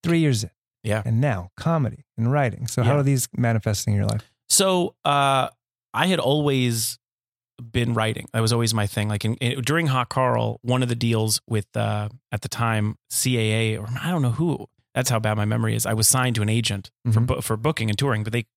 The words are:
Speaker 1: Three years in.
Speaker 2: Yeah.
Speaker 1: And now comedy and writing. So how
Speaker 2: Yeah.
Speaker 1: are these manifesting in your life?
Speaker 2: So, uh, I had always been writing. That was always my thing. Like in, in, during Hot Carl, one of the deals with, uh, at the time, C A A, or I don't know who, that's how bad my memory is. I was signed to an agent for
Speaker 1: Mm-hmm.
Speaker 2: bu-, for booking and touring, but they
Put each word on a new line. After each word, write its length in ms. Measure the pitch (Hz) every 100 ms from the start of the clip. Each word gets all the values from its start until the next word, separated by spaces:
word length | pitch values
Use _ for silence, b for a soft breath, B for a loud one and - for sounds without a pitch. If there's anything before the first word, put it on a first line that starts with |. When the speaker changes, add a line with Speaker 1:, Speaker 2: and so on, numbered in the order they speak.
Speaker 1:
Three 160 | 170 170
years 240 | 151 117
in. 60 | 98 - _ _
Speaker 2:
Yeah. 200 | 113 107 110
Speaker 1:
And 160 | 113
now 300 | 143 101 90 -
comedy 500 | 165 165 117 - - -
and 140 | 113
writing. 340 | 143 131 - 120
So 140 | -
how 100 | 120
Speaker 2:
Yeah. 60 | 143
Speaker 1:
are 40 |
these 260 | 139 135 - -
manifesting 560 | 120 113 110 101 -
in 60 | 101
your 80 | 104
life? 220 | 107 - _ -
Speaker 2:
So, 460 | - 190 185 175 -
uh, 460 | 135 143 139 135 - - _ _ _
I 140 | - 170
had 120 | 175
always 800 | 127 147 143 135 123 117 110 - _ _ _ _ _ - 117
been 220 | 120 120
writing. 340 | 113 110 113 -
That 60 | 113
was 120 | 113
always 200 | 117 117
my 140 | 110 101
thing. 220 | - 107
Like 160 | 104 107
in, 100 | 120
in, 260 | 120 135
during 260 | 123 160 165
Hot 220 | 131 120
Carl, 500 | - 127 117 113 110
one 220 | 117 127
of 60 | 123
the 60 | 117
deals 460 | 113 113 110 - -
with, 180 | 110 - 113
uh, 340 | 110 104 104 120 _
at 100 | 107
the 40 | -
time, 480 | - 113 110 107 - -
C 280 | - 131 123
A 40 | 110 110 113 110
A, 40 |
or 60 | 110 123
I 80 | 160
don't 100 | 175
know 100 | 127
who, 380 | 113 170 139 - _ _ -
that's 140 | 127
how 100 | 117
bad 160 | 110 107
my 80 | 104
memory 300 | 117 110 110
is. 100 | 107
I 80 |
was 140 | 110 110
signed 280 | 127 127 110
to 40 |
an 80 | 104
agent 400 | 113 110 101 - _ 123
for 40 |
Speaker 1:
Mm-hmm. 140 | 110 123
Speaker 2:
bu-, 160 | -
for 160 | - 110
booking 320 | 147 156 110
and 80 | 104
touring, 240 | 139 107
but 80 | 107
they 120 | 120 110